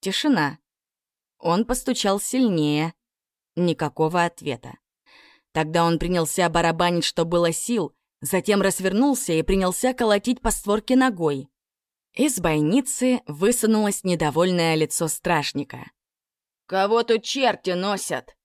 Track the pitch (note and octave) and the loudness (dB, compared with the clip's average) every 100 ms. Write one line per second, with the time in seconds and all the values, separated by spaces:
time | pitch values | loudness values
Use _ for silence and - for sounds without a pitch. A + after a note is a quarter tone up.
0 | - G3 D#4 A#3+ D3 - _ _ _ _ | -4 -2 2 2 0 -4 _ _ _ _
1 | _ _ _ _ E3+ F3 A#3 B3+ - B3 | _ _ _ _ -2 0 0 -2 -2 -2
2 | G#3 G3 - B3+ B3 F3 D3+ D3 E3 - | 0 0 -2 0 2 2 2 0 -2 -6
3 | _ _ _ _ _ - F3 D#3+ D3+ - | _ _ _ _ _ -2 0 0 -4 -2
4 | D#3+ F3 F3 - D#3 B2 B2+ - _ _ | -2 0 -2 -4 -8 -8 -10 -20 _ _
5 | _ - - _ _ - D#3 E3+ E3+ E3 | _ -20 -20 _ _ -4 -2 2 2 2
6 | E3+ F3+ D#3+ - E3+ E3 E3+ E3 F3 F3 | 0 -2 -2 0 0 2 0 2 0 0
7 | D3+ - E3+ E3+ E3+ D#3+ - A#3 D#3 _ | -2 -2 0 2 2 0 -4 -4 -4 _
8 | _ _ - F#3+ - G3+ F#3+ F3+ F#3+ F#3+ | _ _ -4 -2 2 2 2 0 -2 2
9 | C#4 B3+ - D#3+ D#3 F#3+ F#3 F#3 B3+ B3+ | 2 0 0 -2 2 2 0 0 -2 0
10 | A#3 G3+ G#3 B3 - - - G#3 - B3+ | 2 2 0 -2 -2 -4 -2 -2 2 2
11 | C4 F#3+ D#3+ C#3+ C3+ _ _ _ _ _ | 2 2 -2 -2 -8 _ _ _ _ _
12 | _ - D4 A#3+ E3+ D#3 D3+ A3+ C4+ - | _ -2 -2 0 0 2 2 2 0 -2
13 | B3+ B3 - D3 G3 B3 A3 A3 G#3 F#3+ | 0 0 -4 -2 0 2 2 2 2 -2
14 | F#3 F3 D#3+ C#3 F3+ F3+ E3 D#3+ D#3 - | -2 0 0 2 0 2 0 0 0 -2
15 | D#3+ - - E3+ C#3+ - C#3+ - - _ | -4 -4 -2 -2 -2 -6 -10 -12 -20 _
16 | _ _ _ _ _ _ _ F#3+ G3 A3+ | _ _ _ _ _ _ _ -2 2 2
17 | A#3 A3+ - C4+ B3+ G3+ - F3+ F#3+ G3 | 2 0 0 0 0 0 -2 -2 -2 -4
18 | - C3+ - _ | -4 -8 -8 _